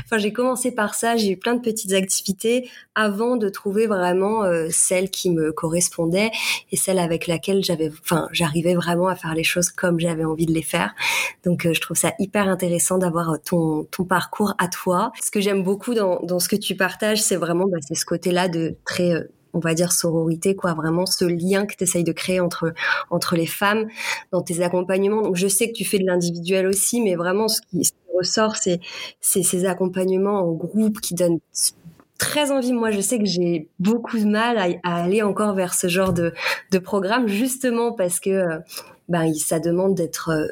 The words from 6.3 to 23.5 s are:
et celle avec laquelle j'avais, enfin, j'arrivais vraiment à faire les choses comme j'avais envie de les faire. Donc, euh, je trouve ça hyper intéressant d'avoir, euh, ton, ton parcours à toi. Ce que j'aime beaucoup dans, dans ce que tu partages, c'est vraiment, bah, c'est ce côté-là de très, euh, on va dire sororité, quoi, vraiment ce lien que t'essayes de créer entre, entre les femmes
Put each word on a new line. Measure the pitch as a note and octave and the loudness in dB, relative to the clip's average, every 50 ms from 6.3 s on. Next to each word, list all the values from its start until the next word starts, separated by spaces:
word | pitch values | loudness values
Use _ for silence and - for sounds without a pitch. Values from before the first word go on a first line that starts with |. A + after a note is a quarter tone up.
| A3 - - - - - - - | -2 -4 -4 -4 -4 -6 -6 -6
et | - | -4
celle | - - G3 F#3 F#3 | -2 0 0 0 0
avec | E3+ D#3+ E3+ E3 - | 2 0 -2 -2 -2
laquelle | F3 E3 D#3+ - G3 G3 G3 F#3 | -2 -2 -2 0 0 0 0 2
j'avais, | - F3 D3+ D#3+ D#3 D3+ - | 0 0 0 -2 -4 -4 -6
enfin, | - - E3+ D#3 D#3 - | -4 0 0 0 0 -2
j'arrivais | - - F3 D3 D3 E3+ D#3+ F3 F3+ | -2 0 0 0 0 2 2 2 2
vraiment | F3 E3+ E3+ F3 E3+ F3+ F#3 | 2 2 0 0 2 2 0
à | F3+ | 0
faire | F3+ - D#3+ D#3+ | -2 -4 -4 -2
les | D#3+ D#3+ | -2 0
choses | - - F3+ F3 - | 0 0 0 0 -2
comme | - - - F3+ F3 E3 | -2 0 0 2 2 2
j'avais | E3 E3+ E3 D#3+ D#3+ | 2 0 0 0 -2
envie | D#3+ D#3+ D#3 E3+ | -2 0 0 0
de | D#3+ | 2
les | D#3+ D#3+ | 2 0
faire. | D#3+ - - E3+ F#3+ G#3 - - - - - - - - - _ - | 0 0 0 0 0 -2 -4 -4 -4 -2 -2 -2 -4 -4 -6 _ 0
Donc, | F3+ F3 C#3+ - | 0 0 2 2
euh, | E3+ D#3+ | 0 0
je | - | 0
trouve | - - E3+ | -2 -2 -2
ça | - - E3 - - | 0 0 0 0 -2
hyper | G3+ G3 - G#3 G3+ F#3+ | -4 -2 0 0 2 2
intéressant | F#3 F3+ F3+ F3 F3 E3+ - - F#3 F#3 | 0 0 0 0 0 0 0 2 2 2
d'avoir, | F#3 F3 D#3+ E3+ E3 E3 | 2 2 0 0 0 0
euh, | D#3 C#3+ - | -2 -4 -2
ton, | - F#3 E3+ E3 D#3+ D#3 D3+ D#3+ - | 0 0 2 2 2 0 -2 -4 -6
ton | - - F3+ | -4 -4 0
parcours | F3+ F#3 F3 - - - - G#3+ G#3 - - | 0 2 0 0 -2 -2 -2 0 0 0 0
à | F#3+ F3 | -2 -2
toi. | - - - F#3+ F3+ F3+ G#3+ B3+ - - - | -2 -4 -2 0 2 2 0 -2 -4 -6 -6
Ce | - | -2
que | - G#3 | 0 0
j'aime | F#3+ G3+ G3 G3 F3+ | 2 2 2 0 0
beaucoup | F#3 G3+ G3+ - B3 B3 | 0 -2 -2 -2 -2 0
dans, | A3+ G3+ F#3 F3 - | 0 2 2 0 -2
dans | - E3+ F3+ F3+ | -2 -2 -2 -2
ce | F3 - | 0 0
que | G#3+ | 0
tu | G3+ - - F#3+ | 0 0 -2 -2
partages, | F3+ F#3+ F3+ - - A3 G#3+ G#3+ G#3+ | 0 0 -2 0 -2 0 0 2 2
c'est | G#3+ - G3 | 2 0 0
vraiment, | E3+ E3+ E3 E3+ F3 F#3 | 0 0 0 2 2 2
bah, | G3 F3 E3 C#3+ | 2 0 -2 -4
c'est | - C#3 | -6 -6
ce | - - | -6 -2
côté-là | - F3 E3+ - F#3 F3 F3+ F3+ F#3 | -2 -2 -2 0 0 2 2 2 0
de | E3 E3 E3 D#3 - - - | 0 -2 -2 -2 -4 -6 -8
très, | - - - F3+ F3 | -6 -2 0 2 2
euh, | E3+ D#3 E3 - - _ _ _ - | 2 0 -2 -8 -14 _ _ _ -6
on | E3+ | -2
va | E3 E3 E3 | 0 0 2
dire | D#3+ F3+ F3 | 2 2 2
sororité, | - - - E3+ D#3+ E3 D#3+ E3 E3 E3 - G3 G3 | 0 0 0 0 2 2 2 0 0 0 0 0 0
quoi, | F#3+ - F3+ E3 | 2 0 -2 0
vraiment | D#3+ D#3 D#3+ E3 F3 F#3 | 0 0 0 2 2 0
ce | F#3 - - F#3+ | 0 0 0 2
lien | F3 F3 E3+ E3+ F#3+ G3 G3 G#3 | 0 0 0 0 2 2 2 0
que | G3+ - | -2 -4
t'essayes | - F#3+ F3 - F3 E3+ | -4 -2 0 0 0 0
de | E3 | 0
créer | D#3+ - - - F#3 F#3 | -2 -4 -2 -2 0 2
entre, | F3+ F3 - - E3 E3 E3 - - - - - - - | 2 0 0 -2 -4 -4 -2 -2 -2 -2 -2 -2 -2 -2
entre | F3 E3+ - - F3+ | -4 -2 0 0 0
les | E3 E3 | 0 0
femmes | D#3 | -2